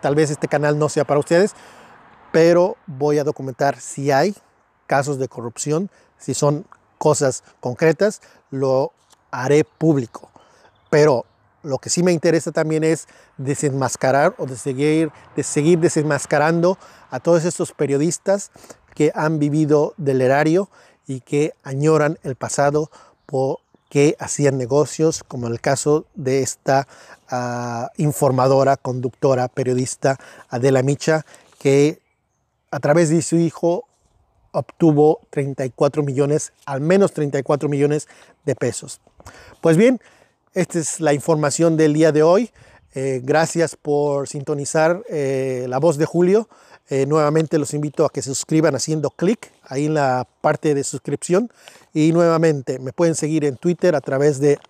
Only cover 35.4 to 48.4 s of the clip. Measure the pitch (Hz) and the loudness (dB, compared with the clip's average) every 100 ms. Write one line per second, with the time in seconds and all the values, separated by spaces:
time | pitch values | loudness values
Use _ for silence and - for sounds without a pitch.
35.4 | 139 135 131 - 147 151 143 131 143 151 | -6 -6 -8 -2 -2 0 -4 0 0 0
36.4 | - _ - 135 156 196 190 - 147 139 | -4 _ -10 -4 2 2 2 0 -4 -4
37.4 | 131 147 147 143 147 151 - - _ _ | -2 -2 -2 0 0 -2 -6 -20 _ _
38.4 | 147 127 127 - - - _ _ - - | -6 -4 -4 -6 -12 -20 _ _ -20 -20
39.4 | - - 165 160 233 254 _ _ _ _ | -20 -2 2 4 4 2 _ _ _ _
40.4 | _ 185 170 175 151 - 156 147 - 156 | _ -6 -4 -4 -6 -2 0 0 0 0
41.4 | 147 - 170 160 156 151 160 147 156 190 | 0 0 0 2 2 4 2 4 4 4
42.4 | 240 _ - _ _ 135 135 131 127 151 | 0 _ -20 _ _ -8 -4 -4 -2 0
43.4 | 165 170 160 - 151 147 147 139 135 147 | 0 -2 -4 -4 -4 -2 -2 -4 -6 -10
44.4 | 139 143 139 160 160 175 - 156 135 135 | -8 -6 -4 0 0 0 -6 -6 -2 -2
45.4 | 135 127 127 127 165 143 156 170 180 208 | -4 -4 -4 0 0 2 0 2 2 2
46.4 | 226 _ _ - - 135 135 156 147 156 | 0 _ _ -20 -6 -2 0 2 2 0
47.4 | 156 160 143 147 151 - 147 143 135 131 | 0 -2 -2 -4 -6 0 -2 -2 -8 -8